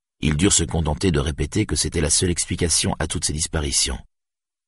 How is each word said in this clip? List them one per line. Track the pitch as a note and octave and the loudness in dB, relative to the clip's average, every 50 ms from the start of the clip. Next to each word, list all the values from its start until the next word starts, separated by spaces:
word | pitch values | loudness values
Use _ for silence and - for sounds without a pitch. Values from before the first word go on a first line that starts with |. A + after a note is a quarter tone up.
| _ _ _ _ | _ _ _ _
Ils | - D#2 D2+ | 0 2 2
durent | D2 F#2 G2+ | 4 4 4
se | - - F2 | 4 2 0
contenter | - - E2 D#2+ D#2 D2+ - - F#2+ | 0 0 0 0 0 0 0 0 2
de | D#2+ C#2+ | 2 2
répéter | C2+ D#2+ D2 - D2 D2 - G#2 G#2+ | 0 0 -2 -2 -4 -2 0 -2 -2
que | - - | 0 -2
c'était | - - D#2 - E2+ | -2 -2 -2 0 0
la | D#2 D2 | 0 2
seule | - - G2 F2+ | 2 2 2 2
explication | F2 - - - F2+ F2 F2+ E2 - - - G2 - - | 0 0 -2 -4 -2 0 0 0 2 0 0 0 -2 -2
à | D#2 | -4
toutes | E2 - F2+ - | -4 -4 -4 -4
ces | - | -2
disparitions. | D2 D#2 D#2+ - - D#2+ D2 C#2 C2+ - - - C2 B1+ - - _ _ _ _ _ _ _ _ _ _ _ | -2 -2 -4 -2 -2 -2 -2 0 0 0 0 0 -2 -6 -10 -16 _ _ _ _ _ _ _ _ _ _ _